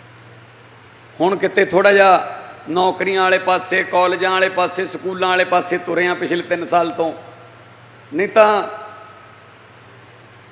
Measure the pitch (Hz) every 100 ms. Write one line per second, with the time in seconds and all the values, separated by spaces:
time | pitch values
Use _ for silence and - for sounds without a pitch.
0 | - - - - - - - - - -
1 | - - 175 196 185 202 190 170 196 196
2 | 190 175 - - - - 151 175 185 180
3 | 185 190 185 185 185 180 - 190 180 180
4 | 180 180 185 185 190 185 175 - 185 165
5 | 180 185 185 185 180 180 175 180 175 170
6 | 180 175 175 175 170 175 165 175 165 160
7 | 165 - - - - - - - - -
8 | - 151 202 220 214 208 - - - -
9 | - - - - - - - - - -
10 | - - - - -